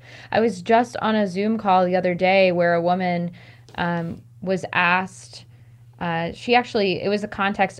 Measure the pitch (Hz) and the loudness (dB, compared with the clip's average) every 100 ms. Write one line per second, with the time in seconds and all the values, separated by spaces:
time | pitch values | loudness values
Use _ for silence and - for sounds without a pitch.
0 | - - - - 226 185 175 226 240 - | -20 -20 -4 0 0 0 2 2 2 -2
1 | 214 220 202 180 208 226 208 185 185 185 | -2 0 0 -2 -2 -2 2 2 4 2
2 | 180 175 185 196 190 175 175 170 170 180 | 0 0 2 4 4 4 2 2 2 0
3 | 180 175 170 - - - - - 175 175 | 0 -2 -4 -10 -20 -20 -16 -6 -4 -4
4 | 165 - - - 185 190 180 - 175 180 | -6 -10 -16 -10 -4 -4 -2 0 2 2
5 | 185 - - - - - - - - - | -2 -10 -20 -20 -20 -20 -20 -20 -20 -10
6 | 175 165 170 - - 240 240 233 202 180 | -6 -4 -6 -8 0 0 2 0 0 0
7 | 196 202 208 - 196 202 190 - | -2 -2 -4 -4 -2 0 -2 -2